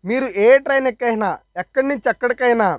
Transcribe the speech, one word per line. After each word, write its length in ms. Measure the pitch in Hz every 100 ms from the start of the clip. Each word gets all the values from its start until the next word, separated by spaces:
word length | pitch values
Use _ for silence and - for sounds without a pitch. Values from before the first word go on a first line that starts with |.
మీరు 240 | 180 247 262 190 220
ఏ 40 | 269 277
ట్రైన్ 220 | 269 262
ఎక్కైనా, 380 | 220 240 220 202 156 _ 175
ఎక్కడి 260 | 180 269 269
నుంచి 160 | 277 247
ఎక్కడికైనా 540 | 220 247 247 247 233 202